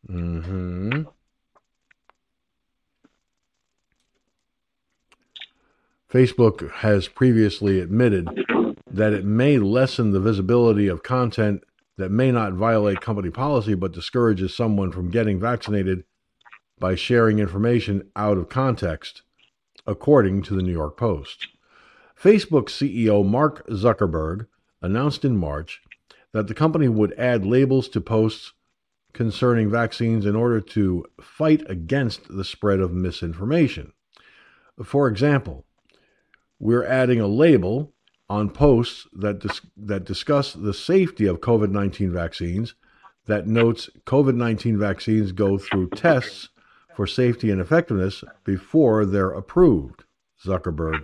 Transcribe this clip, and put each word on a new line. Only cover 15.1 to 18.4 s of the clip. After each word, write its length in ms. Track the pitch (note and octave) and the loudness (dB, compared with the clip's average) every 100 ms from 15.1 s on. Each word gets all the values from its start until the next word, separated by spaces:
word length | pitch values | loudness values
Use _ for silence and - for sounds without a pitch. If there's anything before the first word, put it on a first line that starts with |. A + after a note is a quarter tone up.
getting 280 | G#2+ G#2+ G2 | 0 0 0
vaccinated 680 | A2 A#2+ - G#2 F#2 F#2 - _ _ _ - - _ _ | -2 -4 -4 -2 -2 -4 -8 _ _ _ -20 -20 _ _
by 160 | F#2 | -4
sharing 440 | F#2 - A#2+ A2+ G#2+ | -2 0 2 4 2
information 680 | G2+ F#2+ A2+ A#2+ - G2 - - | 0 -2 0 0 0 -4 -4 -4
out 220 | G#2 | 0
of 100 | G2 | 0